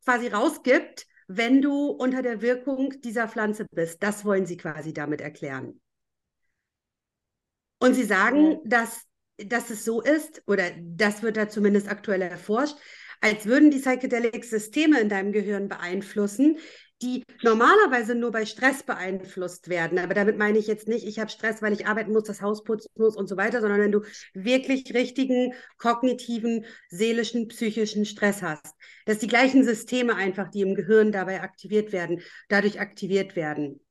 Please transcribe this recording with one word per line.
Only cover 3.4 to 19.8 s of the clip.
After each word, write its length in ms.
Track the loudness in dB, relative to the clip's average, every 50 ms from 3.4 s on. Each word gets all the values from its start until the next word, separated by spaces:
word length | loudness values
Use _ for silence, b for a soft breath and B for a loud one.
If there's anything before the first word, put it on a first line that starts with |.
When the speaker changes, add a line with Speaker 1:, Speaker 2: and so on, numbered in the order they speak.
| -2 -2 -2 -4 -6 -8
Speaker 1:
bist. 320 | -4 -4 -4 -4 -4 -4 -4
Das 220 | -4 -4 -4 -2
wollen 200 | 0 0 0 0
sie 120 | -2 -6
quasi 360 | -8 -8 -10 -10 -8 -10 -10 -8
damit 280 | -8 -6 -4 -6 -6
erklären. 600 | -6 -12 -12 -10 -10 -10 -8 -10 -10 -12 -16 _ _ _ _ _ _ _ _ _ _ _ _ _ _ _ _ _ _ _ _ _ _ _ _ _ _ _ _ _ _ _ _ _ _ _ _ _ _ _ _ _
Und 160 | 4 4 4
sie 100 | 4 2
sagen, 480 | 2 2 2 4 4 6 6 6 6 4
Speaker 2:
Ja. 60 | 0 -2
Speaker 1:
dass, 420 | 0 0 0 0 0 -8 -14 -16 _ _ _ _ _ _ _
dass 320 | -10 -4 -4 -4 -4 -4
es 140 | -10 -8 -4
so 160 | -2 -2 0
ist, 420 | 2 2 2 2 2 -6 -16 -20 _
oder 240 | -2 0 0 0 -2 -4 -10
das 420 | -14 -14 -4 0 0 0 0 0 -4
wird 140 | -4 -2
da 120 | -2 -4 -4
zumindest 400 | -2 2 2 4 4 4 2 0
aktuell 340 | -8 -8 -4 -2 -2 -2 -2
erforscht, 540 | -4 -6 -12 -6 -2 0 0 0 -2 -4 B B B B B B B B B
als 260 | 0 0 0 0 0
würden 240 | 2 4 8 8 8
die 80 | 6 6
Psychedelics 680 | 0 0 0 0 0 -2 -2 0 0 -2 -2 -4 -10 -4
Systeme 500 | -4 -4 -4 -4 -2 2 4 4 6 4
in 80 | 4 2
deinem 240 | 0 0 -2 0 -2
Gehirn 360 | -2 -2 -2 -4 -4 -4 -6
beeinflussen, 920 | -8 -8 -8 -6 -6 -6 -6 -6 -4 -2 -2 -2 0 4 4 4 4 2 B B B B B B B _ -8
die 220 | -6 -6 -6 -8 _ -18 _ 2
normalerweise 720 | 2 4 6 6 8 8 8 6 6 4 0 0 0 -2
nur 160 | -2 -2 -2
bei 160 | -2 -4 -4
Stress 380 | -4 -6 0 0 0 0 0 -6
beeinflusst 840 | -6 -6 -6 -4 -6 -6 -8 -8 -12 -10 -8 -8 -8 -10 -12 _ -6
werden. 300 | -4 -2